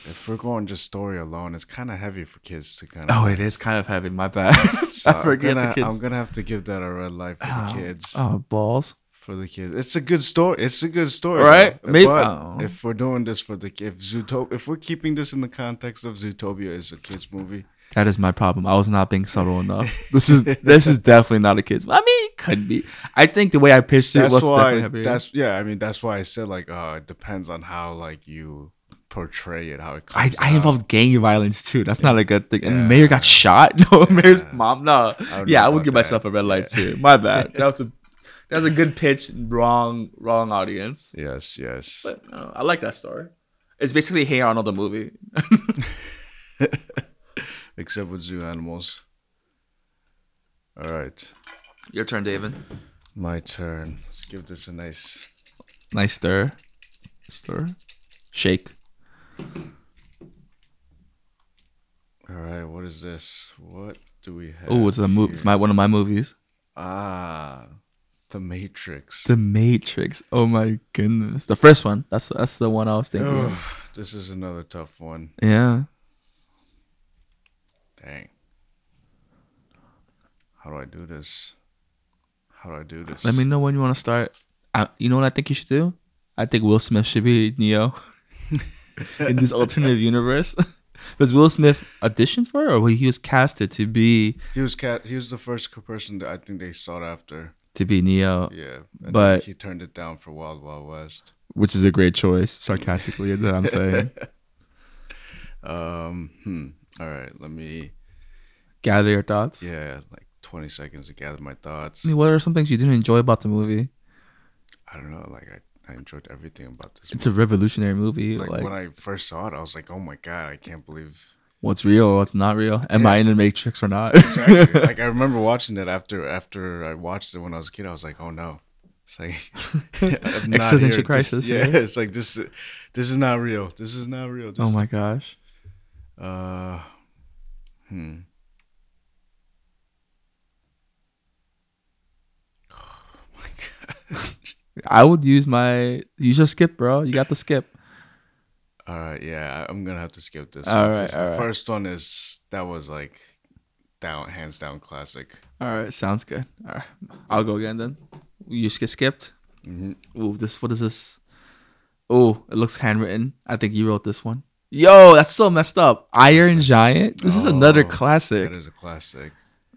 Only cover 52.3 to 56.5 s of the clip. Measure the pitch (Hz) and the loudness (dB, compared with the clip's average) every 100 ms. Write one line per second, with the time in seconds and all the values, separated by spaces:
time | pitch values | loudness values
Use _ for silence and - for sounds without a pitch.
52.3 | 98 107 - - - - _ _ - 87 | -8 -8 -14 -18 -20 -20 _ _ -12 -8
53.3 | 85 - - 85 80 80 78 - - - | -8 -12 -14 -12 -12 -14 -16 -18 -20 -18
54.3 | 95 80 85 - 85 85 78 - - - | -20 -18 -20 -18 -18 -16 -16 -16 -18 -20
55.3 | _ _ _ _ _ _ 107 101 - 87 | _ _ _ _ _ _ -4 -4 -2 -2
56.3 | 95 127 | 0 -2